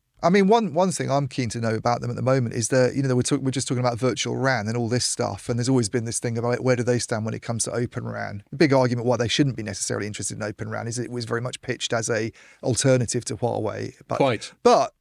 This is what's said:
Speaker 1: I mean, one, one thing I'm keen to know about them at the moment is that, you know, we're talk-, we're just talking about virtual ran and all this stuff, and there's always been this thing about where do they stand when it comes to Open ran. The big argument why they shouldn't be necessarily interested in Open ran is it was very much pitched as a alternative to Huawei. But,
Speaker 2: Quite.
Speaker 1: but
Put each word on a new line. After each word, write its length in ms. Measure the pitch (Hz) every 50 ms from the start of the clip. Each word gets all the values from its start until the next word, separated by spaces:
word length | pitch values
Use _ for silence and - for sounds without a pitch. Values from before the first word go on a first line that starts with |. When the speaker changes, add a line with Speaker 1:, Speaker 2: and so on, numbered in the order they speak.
| _ _ _ _ -
Speaker 1:
I 80 | 170
mean, 180 | 185 208 196 190
one, 240 | 226 233 226 175 127
one 200 | 165 185 190 -
thing 180 | - 131 127
I'm 180 | 135 143 143 127
keen 220 | - - 127 110
to 100 | - 120
know 140 | 113 113 110
about 260 | 110 - 120 120 120
them 80 | 127 120
at 80 | 117
the 60 | 107 117
moment 320 | 127 131 135 123 113 -
is 140 | 120 110 -
that, 280 | 139 131 127 123 -
you 60 | 131 -
know, 120 | 131 127
we're 60 | 123 123
talk-, 200 | - 147 135 135
we're 80 | 131
just 180 | 123 135 127 -
talking 120 | 139 123 123
about 140 | 123 120 107
virtual 360 | 123 127 110 - - 120 120
ran 320 | 120 123 135 131 113 101
and 80 | 107 113
all 140 | 120 120 110
this 160 | 120 127 -
stuff, 460 | - - - 117 104 101 98 - -
and 80 | 120 117
there's 100 | 120 127
always 220 | 135 127 120 104
been 160 | - 123 113
this 120 | 117 107 -
thing 200 | - 123 113 117
about 200 | 113 120 123 - 120
where 100 | 127 127
do 80 | 120 120
they 160 | 123 123 120
stand 280 | - - 120 107 110
when 80 | 110 113
it 80 | 113 -
comes 220 | - 117 110 -
to 60 | - -
Open 360 | 117 120 113 - 120 117 117
ran. 340 | 113 110 107 101 104 101 - _
The 60 | -
big 160 | 139 170 143 135
argument 340 | 135 127 123 123 120 113
why 120 | 123 120 107
they 100 | 120 110
shouldn't 280 | - - 151 135 113
be 60 | 113 110
necessarily 440 | 107 98 - - - 117 107 101
interested 320 | 104 104 - 107 - 107 107
in 40 | 107
Open 280 | 107 113 - 110 107
ran 180 | 110 107 107 117
is 100 | 113 123
it 120 | 117 110
was 160 | 123 120 117
very 160 | 107 117 117 120
much 180 | 127 - -
pitched 320 | - - 120 - - - 123
as 160 | 117 113 113
a 240 | 120 110 110 113 - - - - - _ -
alternative 640 | 135 120 - - 135 131 127 123 - - 123 107
to 100 | - 113
Huawei. 560 | 107 - 117 110 107 107 104 101 104 107 110 - - - -
But, 80 | 120
Speaker 2:
Quite. 360 | - 139 131 117 101 - - - _ -
Speaker 1:
but 320 | 240 240 165 131 - - _